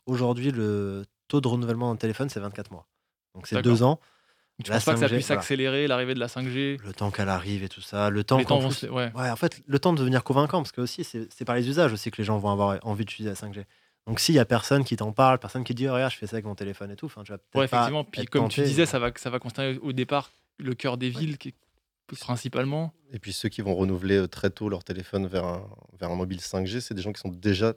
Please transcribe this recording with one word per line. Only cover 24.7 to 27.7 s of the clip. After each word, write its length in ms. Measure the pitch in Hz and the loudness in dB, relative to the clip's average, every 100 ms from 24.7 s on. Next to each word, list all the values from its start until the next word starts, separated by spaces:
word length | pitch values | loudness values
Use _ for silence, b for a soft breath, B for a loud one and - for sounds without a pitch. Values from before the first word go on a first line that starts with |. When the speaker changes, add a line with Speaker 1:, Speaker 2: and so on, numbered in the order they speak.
| 95 | -6
Speaker 3:
téléphone 420 | - 92 92 98 95 | -6 -10 -6 -4 -2
vers 180 | 92 | -2
un, 240 | 87 87 101 101 - 87 | -2 -6 -10 -18 -20 -10
vers 120 | 87 | -6
un 40 | |
mobile 260 | 87 92 92 | -4 -4 -6
cinq 240 | - 95 | -6 -4
G, 160 | 95 117 | -2 -4
c'est 140 | 120 | -6
des 80 | 101 | -6
gens 100 | 95 | -6
qui 80 | 104 | -8
sont 100 | 95 | -10
déjà 440 | 90 104 95 113 | -4 0 2 2